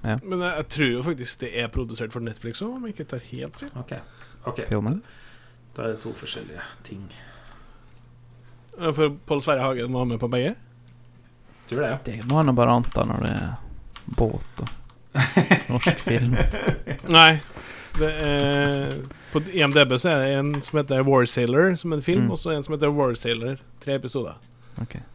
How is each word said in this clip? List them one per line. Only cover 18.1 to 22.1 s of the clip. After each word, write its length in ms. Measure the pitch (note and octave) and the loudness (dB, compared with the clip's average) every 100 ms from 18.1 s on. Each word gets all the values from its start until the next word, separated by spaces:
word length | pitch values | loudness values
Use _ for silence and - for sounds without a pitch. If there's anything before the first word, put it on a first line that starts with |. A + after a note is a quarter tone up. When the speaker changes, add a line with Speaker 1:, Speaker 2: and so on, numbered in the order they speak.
| D#3 | 0
Speaker 2:
er, 720 | D3+ C#3+ C#3+ C#3+ C#3+ C#3 C#3 C#3 C3+ - - | 0 2 2 2 2 0 -2 -6 -10 -16 -4
på 80 | D#3 F3 | -4 -2
I 120 | F#3 C#3+ | 2 4
M 60 | |
D 80 | D3 C3 | 6 6
B 80 | B2+ | 4
så 120 | F3+ | 2
er 60 | D3 | 2
det 120 | C3+ C#3 | 2 0
en 140 | C#3+ C#3+ | 0 -4
som 180 | - D3+ | -2 -2
heter 240 | C#3 C3 | 0 2
War 220 | C#3 C3+ B2 | 6 6 4
Sailor, 480 | - A#2+ C3+ F#3+ F3 | 2 2 4 4 2
som 180 | E3+ | -2
en 80 | D3+ | -2
film, 200 | - | 0